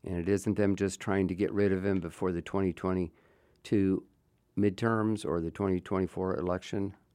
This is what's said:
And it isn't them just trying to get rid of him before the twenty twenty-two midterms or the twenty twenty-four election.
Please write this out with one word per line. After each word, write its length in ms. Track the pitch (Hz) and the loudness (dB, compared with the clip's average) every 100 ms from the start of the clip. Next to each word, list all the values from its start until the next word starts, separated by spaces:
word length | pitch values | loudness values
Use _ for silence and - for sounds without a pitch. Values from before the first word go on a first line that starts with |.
And 140 | 85 90 | -4 -4
it 100 | 87 | 0
isn't 280 | 98 - 104 | 0 0 2
them 200 | 101 95 | 2 2
just 240 | 98 - | 0 -2
trying 280 | - 98 95 | 0 2 2
to 60 | |
get 180 | 92 101 | 2 0
rid 200 | 98 101 | 2 2
of 140 | 95 98 | 2 0
him 140 | 95 | 0
before 320 | 85 - 92 | -2 -2 -2
the 100 | 85 | -2
twenty 320 | - 101 95 | -2 0 0
twenty-two 1300 | 82 92 92 87 _ _ _ _ _ - 107 95 95 - _ _ _ _ - | 0 -2 0 -2 _ _ _ _ _ 0 2 4 2 -2 _ _ _ _ 0
midterms 640 | 104 92 117 113 107 104 | 0 2 0 2 0 -2
or 160 | - 85 | -2 -2
the 120 | 82 | -2
twenty 280 | 78 98 92 | -2 0 0
twenty-four 560 | - 92 92 - 92 90 | 0 -2 -2 -2 -2 -2
election. 600 | 87 90 - 107 98 95 _ | -2 -4 -4 -6 -6 -8 _